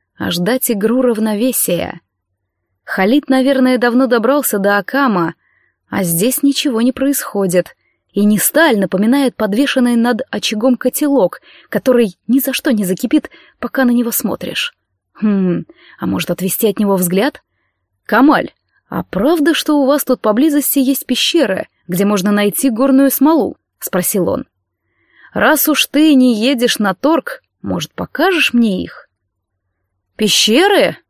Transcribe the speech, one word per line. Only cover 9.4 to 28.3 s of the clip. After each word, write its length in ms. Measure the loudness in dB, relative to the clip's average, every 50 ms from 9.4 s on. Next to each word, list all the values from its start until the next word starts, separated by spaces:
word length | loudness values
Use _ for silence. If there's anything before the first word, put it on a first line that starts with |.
| -4 -2 0 0 -2 0 0 0 0 2 2
над 260 | 2 2 0 -2 -2 -4 -8
очагом 460 | -8 -8 -6 -6 -4 -2 0 0 0
котелок, 640 | 0 0 -4 -2 -2 0 0 2 2 2 0 -2 -6 -16 -20 -20 -20 -12 _
который 480 | -6 -2 0 2 2 2 2 0 -2 _ _ 0
ни 100 | 0 0
за 140 | 0 -2 -4
что 200 | -2 -2 0 0
не 120 | 0 0
закипит, 460 | -2 -4 -4 -2 -2 0 -2 -2 -4 -10 -20 _ _ _ _
пока 260 | -10 -6 -2 0 0
на 60 | 2
него 220 | 2 0 0 -2 -4
смотришь. 640 | -4 -4 -4 -6 -6 -8 -8 -8 -8 -8 -8 -10 _ _ _ _ _ _ _ _ -4
Хм, 440 | -2 0 0 0 0 0 -2 -2 -6 -10 _ _ _ -20 -14 -10
а 80 | -6
может, 240 | -4 -4 -4 -4 -4
отвести 380 | -4 -4 -4 -4 -2 0 0 0
от 100 | 0 0
него 180 | 0 0 0
взгляд? 460 | 0 0 0 0 0 0 -2 -4 -8 _ _ _ _ _ _ _ _ _ _ _ _ _
«Камаль, 480 | -2 2 4 4 4 4 2 0 -4 -10 _ _ _ _ _ _ _
а 140 | -10 -10 -8
правда, 520 | -6 -4 -2 0 0 2 2 2 0 0
что 260 | 0 -2 0 0 2
у 60 | 2
вас 180 | 2 0 0 0
тут 160 | -2 -2 0
поблизости 580 | 0 0 2 2 2 2 2 0 0 0 0 0
есть 280 | 0 0 0 -2 -4
пещеры, 640 | -4 -4 -2 -2 0 0 2 0 0 -2 -4 -6 -10 _ _ _ -6
где 160 | -4 -2 0
можно 260 | 0 0 0 0 0
найти 400 | 0 2 0 0 0 0 -2 -2
горную 400 | 0 0 2 2 4 4 4 2
смолу?» 460 | 2 2 2 2 4 2 0 -2 -6 -10 _ _ _ _
спросил 480 | -10 -6 -4 -4 -2 -2 -2 -2 0 0
он. 160 | -2 -4 -6 -10 _ _ _ _ _ _ _ _ _ _ _ _ _ _ -20 -10 -4
«Раз 360 | 0 2 2 2 2 2 0
уж 180 | 0 0 -2
ты 280 | -2 0 2 4 4 6
не 200 | 6 4 4 2
едешь 440 | 2 0 0 0 0 0 -2 0 -2
на 160 | -2 -2 -2
торг, 480 | -2 0 0 0 0 -2 -6 -12 -16 _ _ _ _ -10
может, 300 | -8 -6 -6 -8 -10 _
покажешь 580 | -10 -10 -8 -4 -2 0 0